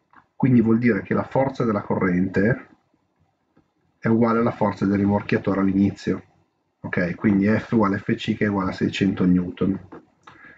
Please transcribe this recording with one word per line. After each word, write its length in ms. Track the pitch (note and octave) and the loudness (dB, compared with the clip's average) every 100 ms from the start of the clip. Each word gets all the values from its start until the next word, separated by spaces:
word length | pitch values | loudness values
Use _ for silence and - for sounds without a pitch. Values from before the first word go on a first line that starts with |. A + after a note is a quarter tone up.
| _ - _ - | _ -20 _ -2
quindi 260 | C3+ A#2+ | 2 4
vuol 160 | A2+ A2+ | 4 2
dire 240 | A#2+ F#2+ | 2 0
che 100 | - | -2
la 120 | G2+ | -4
forza 400 | - C3+ C3+ - | -2 -2 -2 -2
della 180 | A#2 G2+ | -2 -2
corrente 840 | - G#2 F#2 F2+ F#2+ F#2+ G#2+ C#3 - _ _ _ _ _ _ _ _ _ _ _ _ _ | -2 -2 0 0 0 2 0 0 -6 _ _ _ _ _ _ _ _ _ _ _ _ _
è 100 | A#2 | 0
uguale 300 | A2+ A#2 A2+ | 2 2 2
alla 140 | A#2+ | -2
forza 340 | - G#2 G2 G2 | -2 -4 -2 -2
del 120 | G2+ | 0
rimorchiatore 640 | G2+ G#2 - A2 G#2 F#2+ | 2 0 0 -2 0 0
all'inizio. 640 | G2 F#2+ G2+ - - - - _ _ _ _ _ | 2 2 2 0 -6 -6 -8 _ _ _ _ _
Ok, 340 | - - F2 | -6 -4 -4
quindi 320 | - A2 G2 G2+ | 0 2 2 2
F 260 | A2 - | 0 0
uguale 260 | A#2 G2 G#2 | 0 2 0
F 160 | - | -4
C 220 | A2+ - G#2 | -4 -4 -2
che 100 | G#2+ | -2
è 20 | |
uguale 220 | G2 F#2 | -2 -4
a 40 | |
seicento 500 | - - - G2 - | -2 -4 0 -2 2
newton. 640 | F#2 F2+ F2+ - F#2 F#2 - - _ _ - - - | 2 2 0 -4 -2 -2 -8 -20 _ _ -20 -20 -20